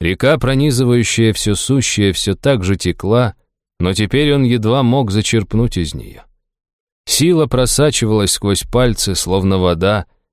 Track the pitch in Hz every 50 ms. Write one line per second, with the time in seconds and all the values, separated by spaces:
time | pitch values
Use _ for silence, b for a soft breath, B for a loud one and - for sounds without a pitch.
0 | 82 85 92 - 120 135 160 131 - 127 135 135 147 151 123 123 131 120 123 120
1 | 107 - - 113 110 110 104 - - 107 101 - - - 135 135 117 - - 107
2 | 101 98 87 - - 98 95 - - 139 139 107 90 95 98 - - 90 82 -
3 | - 95 110 120 123 104 - _ _ _ _ _ _ _ _ - 87 90 95 98
4 | 107 95 123 139 151 147 143 143 131 120 123 117 107 110 123 139 127 117 127 139
5 | 127 101 95 110 101 - 117 113 98 - - 110 120 117 - 92 82 73 73 65
6 | 62 - - - - _ _ _ _ _ _ _ _ _ _ _ _ _ _ _
7 | _ - - - 147 175 180 160 151 120 - 127 127 - - 139 147 151 - -
8 | 117 107 110 107 101 92 - - - 101 98 - - - - 123 127 120 104 -
9 | - 101 90 - - 85 92 98 92 95 95 92 90 90 87 82 92 98 107 101
10 | - - _ _ _ _